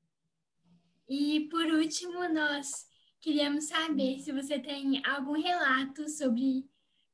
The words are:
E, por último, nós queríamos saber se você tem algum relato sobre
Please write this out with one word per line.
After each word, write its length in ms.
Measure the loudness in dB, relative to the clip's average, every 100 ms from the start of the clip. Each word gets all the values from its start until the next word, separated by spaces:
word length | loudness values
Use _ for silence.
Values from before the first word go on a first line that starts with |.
| _ _ _ _ _ _ _ _ _ _ -6
E, 400 | 0 2 2 0
por 140 | 0
último, 640 | 2 4 2 -2 -6 -4 0
nós 580 | 2 2 0 -6 -10 -14 _ _ _
queríamos 460 | 0 2 2 0 -2
saber 500 | -2 0 2 0 -2
se 120 | -6
você 260 | -4 -2 -4
tem 440 | -4 -4 0 0 0
algum 340 | -2 -2 0
relato 680 | 0 2 2 2 0 -6 -8
sobre 640 | -2 0 2 2 0 -4 _ _ _ _